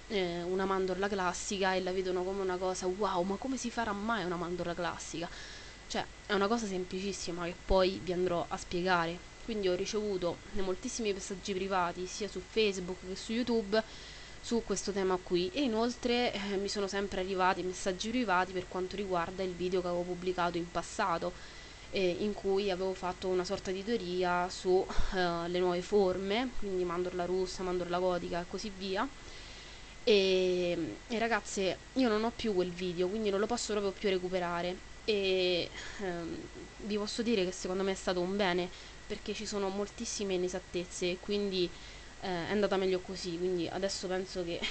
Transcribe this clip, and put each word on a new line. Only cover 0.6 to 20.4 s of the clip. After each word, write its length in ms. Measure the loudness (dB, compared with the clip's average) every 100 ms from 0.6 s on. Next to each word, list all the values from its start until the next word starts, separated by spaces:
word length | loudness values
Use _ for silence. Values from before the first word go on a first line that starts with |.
| 2
mandorla 420 | 2 2 0 0
classica 680 | 2 0 -2 -4 0 2
e 80 | 2
la 120 | 0
vedono 300 | 0 0 0
come 180 | 0 0
una 160 | 0 0
cosa, 280 | 0 0 -2
"Wow, 380 | 0 0 2
ma 120 | 0 0
come 200 | -2 -2
si 140 | -2
farà 220 | -2 -2
mai 320 | -2 0 0 0
una 100 | -2
mandorla 380 | -2 -2 -2
classica?" 560 | -2 -2 -4 -6 -6 -6 -8 -12 -14 -14 -16 -6
Cioè, 160 | -4 -4 -10 0
è 80 |
una 140 | 2 4
cosa 180 | 2 0
semplicissima 800 | -4 -4 -4 -4 -4 -4 -4 -4
che 100 | -6 4
poi 360 | 6 6 4
vi 80 | -2
andrò 340 | 0 2 2 0
a 80 | -4
spiegare. 760 | -4 -2 4 4 2 -2 -10 -14 -6
Quindi 240 | 0 2
ho 60 | 2
ricevuto 600 | 0 -2 0 0 0 -2 -4
moltissimi 600 | -2 0 0 -4 -2 -2
messaggi 400 | -2 -4 -8 -4
privati 540 | -2 0 2 0 -2 -6
sia 200 | -6 -6
su 140 | -6
Facebook 560 | -4 2 2 2 -4 -6 -8
che 80 | -8
su 160 | -2
YouTube 500 | -2 2 2 4 2 0 -8 -14 -14 -14 -12
su 180 | -2 -2 0
questo 260 | -2 0
tema 260 | 0 2 2
qui 260 | 2 0 2
e 80 | 2
inoltre, 720 | 2 2 0 0 0 2 2
eh, 240 | 0 -2 0
mi 100 | 0
sono 200 | 0 0
sempre 340 | 0 -2 -2
arrivati 420 | 0 4 4 4
messaggi 460 | 0 -2 -2 -2 -2
privati 420 | 0 4 4 2
per 160 | -2 -4
quanto 300 | -4 -4 -4
riguarda 440 | 0 0 0 -2
il 120 | -4
video 260 | -2 0 0
che 80 | 0
avevo 160 | 0
pubblicato 540 | -2 -2 -2 2